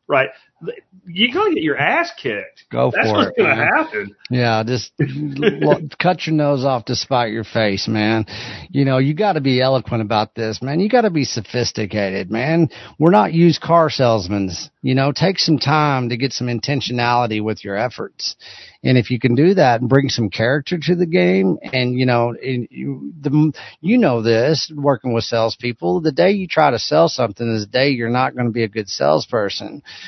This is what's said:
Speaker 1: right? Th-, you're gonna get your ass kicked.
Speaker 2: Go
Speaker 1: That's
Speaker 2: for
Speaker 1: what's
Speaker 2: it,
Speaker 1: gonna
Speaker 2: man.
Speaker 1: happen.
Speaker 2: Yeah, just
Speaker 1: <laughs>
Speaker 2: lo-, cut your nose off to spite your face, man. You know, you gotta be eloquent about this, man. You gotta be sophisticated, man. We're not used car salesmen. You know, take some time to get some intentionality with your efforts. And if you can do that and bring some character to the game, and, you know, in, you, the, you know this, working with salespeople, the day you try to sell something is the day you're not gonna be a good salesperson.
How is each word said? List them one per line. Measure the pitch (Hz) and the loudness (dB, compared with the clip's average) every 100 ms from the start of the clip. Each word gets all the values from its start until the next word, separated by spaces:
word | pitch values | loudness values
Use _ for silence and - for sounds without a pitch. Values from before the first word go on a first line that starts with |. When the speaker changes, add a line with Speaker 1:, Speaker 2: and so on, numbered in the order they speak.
| - | -2
Speaker 1:
right? | 139 135 - _ _ 160 | 0 0 -6 _ _ -14
Th-, | - - - - | -14 -16 -20 -14
you're | 170 240 | -6 -4
gonna | 285 427 302 | 0 0 0
get | |
your | 156 131 | -2 0
ass | 151 294 339 - | 0 0 -4 -6
kicked. | 131 104 92 - - | -6 -6 -8 -16 -10
Speaker 2:
Go | 120 131 120 | -2 0 0
Speaker 1:
That's | 226 | 0
Speaker 2:
for | 214 | 2
Speaker 1:
what's | 233 | 0
Speaker 2:
it, | 508 | 2
Speaker 1:
gonna | 170 113 | 2 2
Speaker 2:
man. | 151 262 | 2 0
Speaker 1:
happen. | 311 214 202 - - | -2 -6 -8 -10 -4
Speaker 2:
Yeah, | 127 120 110 110 | 0 2 0 0
just | 123 - - | -4 -4 -4
Speaker 1:
<laughs> | |
Speaker 2:
lo-, | 135 135 151 135 151 - 151 185 156 - | -4 -4 -6 -2 0 2 2 0 -2 -2
cut | 180 180 - | 0 0 0
your | 156 | 0
nose | 147 143 | 2 2
off | 135 127 - | 0 -2 -2
to | 123 | -6
spite | - 127 117 | -2 -2 0
your | 110 | -4
face, | 107 117 107 95 - | -4 0 0 0 -2
man. | 110 107 113 107 - - - - | 0 2 0 -2 -8 -14 -14 -6
You | 139 135 | 0 2
know, | 131 | 2
you | 135 | 2
gotta | 156 208 160 | 0 0 0
be | 135 127 | 2 2
eloquent | 127 131 - 117 | 2 0 0 -4
about | 107 110 110 - | 0 0 -2 -4
this, | 110 107 | -6 -6
man. | 131 156 | -4 -2
You | 208 | 2
gotta | 247 220 | 2 2
be | 160 127 | 0 -2
sophisticated, | - 104 123 113 - 104 104 98 95 92 | -4 -6 -2 -2 -4 -4 -2 -2 -4 -4
man. | 110 131 165 165 - - - | -4 0 2 2 -2 -12 2
We're | 156 | 4
not | 202 196 | 6 4
used | 165 170 156 | 4 4 4
car | - 170 156 | 2 4 4
salesmen. | - 123 113 90 101 95 85 - _ | 2 2 2 0 -2 -4 -6 -14 _
You | 135 131 | 0 2
know, | 135 | 0
take | 151 180 190 | 0 0 0
some | - 151 | 0 0
time | - 151 151 135 120 | 2 2 2 0 -2
to | 117 | -2
get | 131 | -4
some | - 123 | -4 -4
intentionality | 117 - 139 - 123 120 120 120 107 | -4 -2 -4 -2 -2 2 2 0 -2
with | 107 107 104 | -4 -4 -6
your | 98 | -4
efforts. | 123 - - - - - - - - - 131 | -4 -6 -12 -10 -12 -12 -18 -20 -20 -4 2
And | 127 | 4
if | 113 | 2
you | 123 | 0
can | 127 120 | 0 2
do | 165 | 4
that | 190 135 117 | 4 4 2
and | 123 | 2
bring | 135 135 | 2 2
some | - 107 | 0 -2
character | - 113 147 - 175 | 0 0 0 -2 -4
to | 143 175 | 0 0
the | 175 | 2
game, | 180 180 190 190 160 - | 2 2 2 2 -2 -4
and, | 127 123 123 | -2 0 0
you | 127 | 2
know, | 120 120 117 | 2 0 -2
in, | 131 127 113 | -6 -4 -6
you, | - 131 135 143 170 | -8 -8 -8 -10 -8
the, | 143 151 156 - - - | 0 2 2 0 -10 -8
you | 165 247 | 0 2
know | 190 117 | 4 2
this, | 113 113 131 160 - 151 | 2 2 2 0 -4 -4
working | 143 127 131 | -2 -2 -2
with | 113 | -2
salespeople, | - 117 113 - 120 113 170 180 | -2 -2 -2 -2 -8 -6 -2 -2
the | 160 | -2
day | 139 180 | 2 2
you | 202 185 | 2 -2
try | - 147 | 2 2
to | 117 | 2
sell | - 151 170 | 0 2 2
something | - 117 98 117 110 | 2 -4 -2 -4 -2
is | 104 | -2
the | |
day | 123 139 | 0 0
you're | 127 117 | 0 0
not | 123 131 127 | 0 -2 -2
gonna | 120 | -4
be | 113 | -2
a | 113 | -4
good | 110 98 | -4 -8
salesperson. | - 139 151 - 117 101 - 104 110 - - | -2 2 2 0 -2 -2 -4 -10 -14 -16 -20